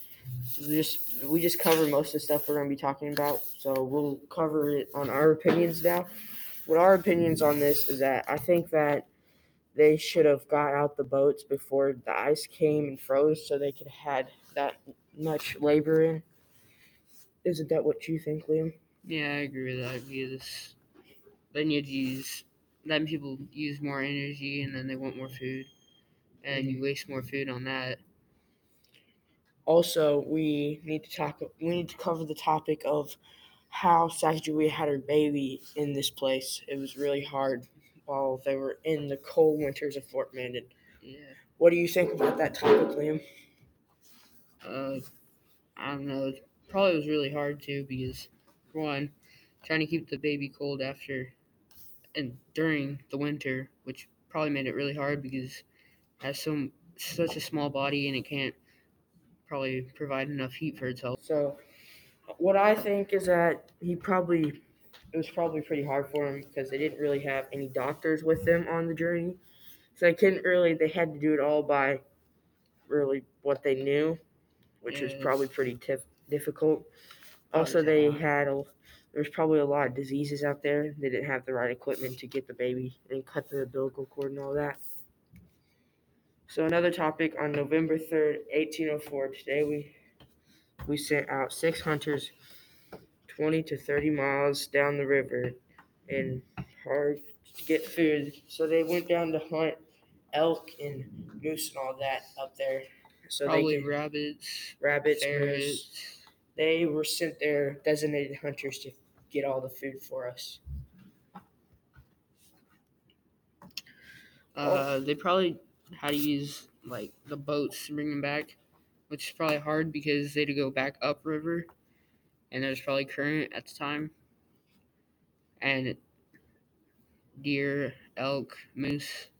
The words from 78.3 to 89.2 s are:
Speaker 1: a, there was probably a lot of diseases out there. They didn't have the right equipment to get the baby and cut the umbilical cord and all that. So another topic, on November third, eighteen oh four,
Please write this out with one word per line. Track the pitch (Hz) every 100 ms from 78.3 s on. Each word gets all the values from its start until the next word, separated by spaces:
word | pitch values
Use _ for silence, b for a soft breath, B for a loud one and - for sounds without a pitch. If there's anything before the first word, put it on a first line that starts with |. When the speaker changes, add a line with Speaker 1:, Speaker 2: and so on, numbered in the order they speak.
| 143 143
Speaker 1:
a, | 139 143 _ b b _
there | 147
was | 147
probably | - 160 156
a |
lot | 143 143 135
of |
diseases | 127 139 139 143 143
out | 143 143
there. | 147 147 151 147
They | 139
didn't | 123 143
have | 131 131
the |
right | 127 123
equipment | 127 - 131 131 127
to | 127
get | 135 -
the |
baby | 123 123 127 127 - -
and | 135
cut | 131 151 -
the | 139
umbilical | 131 131 135 131
cord | 135 - 139
and | 139
all | 139
that. | 143 147 139 - - - _ _ - - _ _ _ _ _ _ _ _ _ -
So | - 160
another | 170 175
topic, | 170 156 151 160 -
on | 147
November | 147 143 160 160 160
third, | 160 165 151 147 -
eighteen | 151 156 160 156
oh | 151
four, | - 143